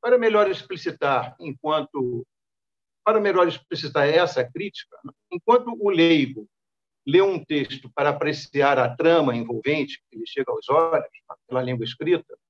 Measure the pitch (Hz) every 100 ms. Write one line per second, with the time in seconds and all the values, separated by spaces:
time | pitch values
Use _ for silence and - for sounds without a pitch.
0 | 240 247 226 214 202 180 - 185 170 151
1 | 143 131 110 - 165 131 151 156 143 147
2 | 127 120 127 _ _ _ _ _ _ _
3 | - 214 208 185 175 - _ 160 160 151
4 | 143 160 180 - 123 - 202 - - -
5 | 269 _ _ 349 - 240 247 226 202 180
6 | 165 160 127 110 107 _ _ _ _ _
7 | - 165 196 180 160 151 135 - 117 -
8 | 143 143 151 147 - 143 139 135 120 -
9 | 165 165 139 117 117 113 135 151 143 -
10 | _ 113 113 143 131 110 - 147 165 160
11 | - - _ - _ 127 127 123 107 -
12 | 160 170 - -